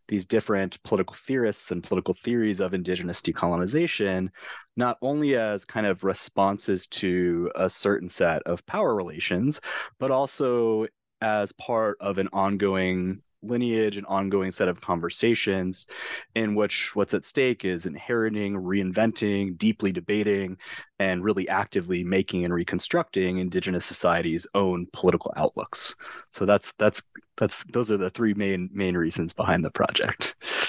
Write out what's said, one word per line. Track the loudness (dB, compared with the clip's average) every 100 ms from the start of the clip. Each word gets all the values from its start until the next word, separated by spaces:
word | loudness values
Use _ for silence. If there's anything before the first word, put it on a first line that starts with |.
| -4
these | -2 2
different | 2 4 2 0 -6
political | 0 0 0 -6
theorists | -2 0 2 0 -6
and | -6
political | -2 0 0
theories | -2 0 2 2 2
of | 0
Indigenous | -2 -2 -2 -4 -4
decolonization, | -4 0 0 2 2 0 0 0 0 0 -2 -6 -16 -16 -8 -2
not | 0 0
only | -2 0 2
as | 2 2 -2
kind | -4 0 0
of | 2
responses | 0 -2 -2 2 2 2 0 -2 -2
to | -2 0 2 2 0 -2 0
a | -2
certain | 0 0 0 -2
set | 0 2 2
of | -2 -4 -4
power | -2 0
relations, | 0 -4 -6 -2 0 0 -2 -6 -8 -10 -4
but | 0
also | 2 0 0 0 2 2 2 -2 -8 _ _
as | 0 0 -2
part | -6 -2 0 0 0
of | -2 0
an | 0
ongoing | 0 0 2 2 2 2 0 -2 -6 _ _
lineage, | -4 -2 0 2 2 -2
an | -2
ongoing | -2 2 0 0
set | 0 0
of | 0
conversations | -2 -2 -2 0 2 2 0 0 -2 -4 -10 -12 -10 -10 -6
in | -2 0 2
which | 0 0 -2 0
what's | 0
at | 0
stake | 0 2 2 2
is | -2 -2 -4
inheriting, | -6 -2 0 0 0 -2
reinventing, | -2 0 0 2 2 2 2 0 0 0 2
deeply | 0 2 0
debating, | 0 0 0 2 0 -2 -8 -14 -16 -10 -2
and | 0 2
really | 2 0 0
actively | -2 0 -2 0 -2
making | 2 2 2 0
and | 0
reconstructing | 0 -2 -4 0 0 0 0 0 0
Indigenous | -2 -2 0 -2
society's | -2 0 2 2 0 -2 0
own | 2 2 0 -4
political | 0 2 2 0 0
outlooks. | 0 0 -6 -2 -2 -4 -12 -18 -14
So | -2 2
that's, | 2 2 0
that's, | 2 2 -6 -14 -18 -2
that's, | -2 0 -4
those | -2 0
are | 0
the | -2
three | 0 2
main, | 2 0 -2 -4
main | -2 0 0
reasons | 0 -2 -2
behind | -2 0 0
the | 0
project. | 0 0 0 -2 -2 -4 -4 -6 -2